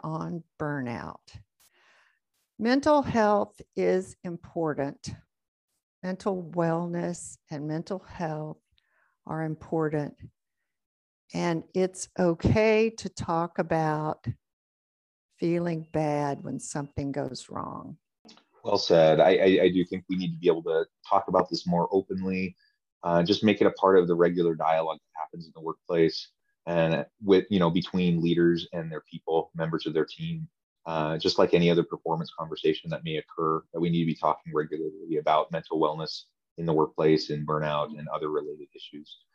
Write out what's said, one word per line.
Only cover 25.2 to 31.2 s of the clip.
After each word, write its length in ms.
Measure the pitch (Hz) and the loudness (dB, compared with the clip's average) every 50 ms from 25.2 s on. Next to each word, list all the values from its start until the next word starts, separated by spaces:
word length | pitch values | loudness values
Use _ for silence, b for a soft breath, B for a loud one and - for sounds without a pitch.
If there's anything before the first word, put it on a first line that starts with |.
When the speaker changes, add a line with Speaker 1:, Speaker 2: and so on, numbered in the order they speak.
Speaker 2:
happens 260 | 78 - - 85 82 | -12 -12 -12 -16 -18
in 60 | 82 _ | -18 _
the 80 | 82 80 | -12 -10
workplace 680 | 82 80 - _ - 90 85 82 80 - - - - _ _ _ _ _ _ _ | -10 -10 -10 _ -2 2 2 2 2 2 -4 -12 -16 _ _ _ _ _ _ _
and 400 | 85 85 82 82 82 82 69 67 - _ _ 110 | -4 0 0 2 2 0 -2 -2 -6 _ _ 2
with, 240 | 98 95 92 90 - | 4 4 4 4 2
you 100 | 104 95 | 2 2
know, 120 | 87 85 | 2 2
between 520 | 82 92 85 - - 92 90 87 85 82 82 | 2 0 -2 -2 -2 0 0 2 2 2 2
leaders 460 | 85 82 85 85 85 85 82 87 - - | 0 2 4 4 4 2 2 -4 -8 -10
and 200 | 87 80 80 78 | -10 -10 -8 -10
their 100 | 76 - _ | -12 -12 _
people, 400 | 82 85 - - 82 82 78 - _ | -18 -12 -6 -2 -2 -2 -2 -4 _
members 320 | 82 80 80 80 78 - | -6 -4 -4 -4 -4 -4
of 80 | 80 78 | -2 -2
their 100 | 80 76 | -2 -2
team, 420 | - - - - 82 82 160 160 - _ _ _ _ _ _ _ | -2 -4 -8 -8 -6 -6 -8 -8 -12 _ _ _ _ _ _ _
uh, 320 | 82 82 80 78 78 80 | -6 -4 -2 -2 -2 -4
just 220 | 82 | -2